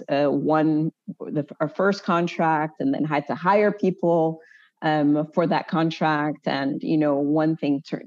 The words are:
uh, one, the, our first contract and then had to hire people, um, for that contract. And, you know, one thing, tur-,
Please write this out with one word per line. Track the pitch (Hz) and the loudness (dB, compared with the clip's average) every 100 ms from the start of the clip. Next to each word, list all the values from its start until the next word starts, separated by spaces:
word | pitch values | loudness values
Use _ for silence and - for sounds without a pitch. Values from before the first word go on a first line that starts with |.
| - | -4
uh, | 143 143 | 0 0
one, | 139 147 156 156 151 160 - - - | 0 0 2 2 2 -2 -6 -14 -14
the, | - 147 139 - | -8 -6 -6 -4
our | 151 | -6
first | - 196 202 | 0 0 0
contract | - 170 170 - 165 156 156 - | 0 0 0 0 0 0 -2 -4
and | 135 | -2
then | 139 151 | -2 -2
had | 147 147 | -2 -4
to | 123 | -4
hire | 175 208 208 | 2 4 4
people, | 208 185 180 170 170 160 160 - - _ - | 2 -2 0 2 2 2 -2 -12 -20 _ -6
um, | 160 151 147 147 156 | 0 2 2 2 0
for | - 170 | 0 0
that | 160 - | 0 -2
contract. | 165 165 - 160 151 151 143 - | 0 0 0 0 0 -2 -4 -4
And, | 135 139 156 | -2 -2 -4
you | - 160 | -2 0
know, | 151 139 | 2 0
one | 143 156 156 160 | 0 2 2 0
thing, | 143 143 - | 0 -2 -4
tur-, | - | -10